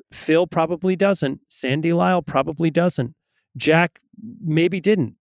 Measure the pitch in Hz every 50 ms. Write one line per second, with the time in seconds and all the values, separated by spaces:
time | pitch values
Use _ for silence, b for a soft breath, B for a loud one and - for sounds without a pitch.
0 | - - - - - - 160 165 180 165 - 170 165 160 175 160 - 185 185 160
1 | 196 196 190 - 156 131 139 - _ - - - - 127 135 156 156 170 170 170
2 | 180 185 185 175 156 - - 135 139 165 151 156 165 160 139 165 170 180 - -
3 | 123 117 - _ _ _ _ _ _ _ - 127 - 147 156 165 175 165 _ _
4 | _ _ - - - - - - - 160 151 160 170 180 185 185 151 196 214 190
5 | 131 110 - _